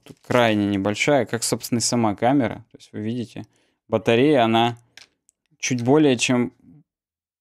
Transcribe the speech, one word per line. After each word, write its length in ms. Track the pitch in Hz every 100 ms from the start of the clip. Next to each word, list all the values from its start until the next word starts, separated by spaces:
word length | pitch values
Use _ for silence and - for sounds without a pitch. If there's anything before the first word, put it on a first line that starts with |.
| - -
крайне 460 | _ 123 117 107 101
небольшая, 580 | 101 101 104 - 143 110
как, 180 | 117
собственно, 360 | - 117 - 120
и 20 |
сама 340 | - 120 113 95
камера. 500 | 117 143 113 - -
То 60 | -
есть 160 | -
вы 80 | 110
видите, 440 | 107 123 113 - 107 _ _ _ _
батарея, 560 | 113 110 117 143 143
она 340 | 113 113 117 117 _ - - _ _ _ _ _
чуть 260 | - 127
более 320 | 120 151 147 123
чем... 360 | - 123 120 - _ 147 _ _ _ _ _ _